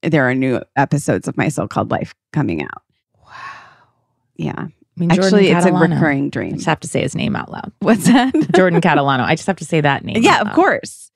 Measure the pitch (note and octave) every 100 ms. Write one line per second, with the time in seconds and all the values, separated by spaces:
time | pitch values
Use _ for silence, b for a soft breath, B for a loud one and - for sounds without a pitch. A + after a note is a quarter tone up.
0 | - D#3 B2 C3 C3 A#2 - - D#3+ D3
1 | - G2 D3+ - A2 - - - - -
2 | - - _ D3+ A#2+ D#2+ C#2+ - _ _
3 | _ _ _ B B B B B B B
4 | B _ _ - D#3 - E3+ _ _ -
5 | E3+ E3+ F#3+ G3+ F#3+ F3 F3+ F3 E3 D3+
6 | D#3+ C#3 C#3 - F#2+ - - D#3 - -
7 | - - - - - - - _ G3+ A3
8 | D#3+ B3 C4 D#4 - - F#3 E3+ E3+ D3
9 | C#3 C3 G#2 D#3+ - F#3+ D3+ D#3+ D3 C#3+
10 | - A3 B3 - G#3+ - F4+ - - -
11 | -